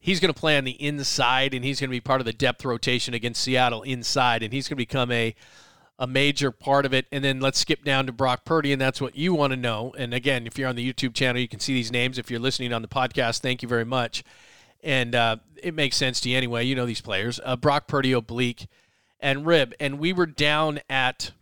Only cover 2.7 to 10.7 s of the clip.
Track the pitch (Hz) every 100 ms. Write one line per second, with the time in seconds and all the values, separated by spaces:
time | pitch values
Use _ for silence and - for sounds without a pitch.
2.7 | 117 - 123 - 120 120 113 - 127 127
3.7 | 113 131 127 113 139 123 117 110 131 131
4.7 | 143 117 139 123 120 113 110 - - -
5.7 | _ _ _ 127 131 143 143 139 - -
6.7 | 139 139 131 127 143 135 131 135 - -
7.7 | 151 143 135 131 120 135 123 - 160 143
8.7 | 139 131 - 139 139 170 170 143 131 123
9.7 | 110 123 - 123 123 127 131 117 - 131